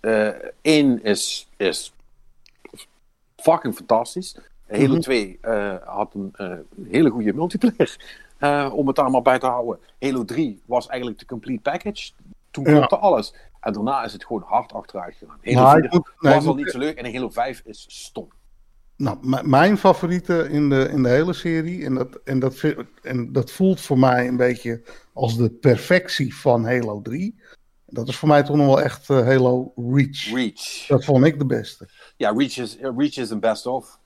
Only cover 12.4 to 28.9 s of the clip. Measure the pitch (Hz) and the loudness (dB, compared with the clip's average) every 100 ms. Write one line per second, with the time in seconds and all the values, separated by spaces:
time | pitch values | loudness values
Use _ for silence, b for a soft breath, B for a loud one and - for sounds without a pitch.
12.4 | _ - 139 151 131 196 208 139 104 - | _ -4 4 6 6 2 4 2 0 -12
13.4 | b _ - 107 110 139 113 107 - 113 | b _ -8 -4 -4 -4 -6 -12 -10 -10
14.4 | 87 110 123 110 - 98 87 - - - | -2 -2 -2 -14 -14 -14 -14 -18 -20 -16
15.4 | - 123 127 151 160 175 - _ 151 139 | 0 6 8 8 6 0 0 _ 4 4
16.4 | 151 139 143 123 147 151 120 120 120 - | 4 -2 -4 -4 -6 -6 -10 -8 -8 -4
17.4 | 123 123 - 107 - - - - - _ | -6 -6 -16 -20 -20 -20 -16 -16 -16 _
18.4 | _ _ _ _ _ _ 139 90 127 131 | _ _ _ _ _ _ -6 -4 -2 -2
19.4 | 151 131 175 202 190 180 175 180 - 170 | 2 6 6 6 4 2 0 -4 0 -2
20.4 | 151 147 147 135 135 143 127 127 165 175 | 0 0 2 2 2 0 2 2 2 -2
21.4 | 175 160 160 180 147 131 127 - - 131 | -4 -4 -4 -8 -6 -4 -6 -10 -6 -2
22.4 | 131 131 156 151 120 _ - 127 120 131 | -2 -2 -4 -4 -10 _ -8 -8 -4 -4
23.4 | - - 190 185 - 135 131 127 123 123 | -4 0 0 0 -2 2 4 2 0 0
24.4 | 123 117 120 117 B B B - 127 113 | 0 0 -6 -8 B B B -4 -4 0
25.4 | 117 117 147 120 - 180 180 - 131 - | -2 2 2 2 2 0 0 -6 -6 -2
26.4 | 143 120 113 123 113 104 101 127 196 - | 0 0 0 -2 -4 -8 -10 -8 -8 -10
27.4 | b b _ _ _ - 117 120 151 147 | b b _ _ _ -10 -8 -4 4 4
28.4 | 143 147 139 135 143 | 4 2 4 4 2